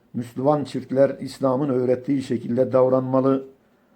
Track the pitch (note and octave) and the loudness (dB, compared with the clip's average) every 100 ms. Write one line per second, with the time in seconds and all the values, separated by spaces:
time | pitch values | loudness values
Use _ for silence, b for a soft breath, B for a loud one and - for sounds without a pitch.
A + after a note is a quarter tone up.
0 | b B2 A#2 B2 C3+ D3 C3+ B2+ - C3 | b -10 -10 -2 0 0 -2 -8 -2 2
1 | C#3 C3+ C3+ - C3+ B2+ D3 B2+ B2 B2 | 2 0 -12 -4 -2 0 -2 0 0 0
2 | C3 C#3 C3 A#2 G2 A#2+ B2 B2+ B2+ C3 | -2 -4 -2 -4 -2 -2 2 4 4 2
3 | B2+ C3 C3+ C3+ C3+ - b b b | 2 0 2 0 -4 -18 b b b